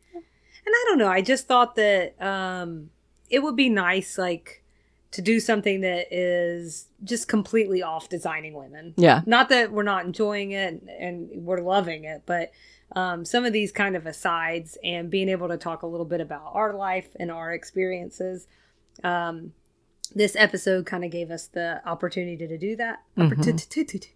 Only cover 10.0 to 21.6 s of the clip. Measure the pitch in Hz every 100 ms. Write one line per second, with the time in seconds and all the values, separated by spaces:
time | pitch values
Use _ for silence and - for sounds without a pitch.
10 | 175 202 208 208 196 196 190 165 185 -
11 | 180 175 170 - 170 185 175 196 175 156
12 | 156 151 - 175 165 _ - _ _ 185
13 | 185 170 165 240 247 214 196 - 196 180
14 | 160 156 180 165 165 170 160 - - 175
15 | 170 190 190 185 175 165 170 160 170 170
16 | 160 170 151 151 156 208 214 202 196 185
17 | - - 175 165 165 170 - 190 185 180
18 | 180 - 185 185 - _ _ _ _ -
19 | 180 175 170 165 165 - _ _ _ _
20 | - 202 202 214 208 185 196 185 170 180
21 | 175 170 165 165 - 175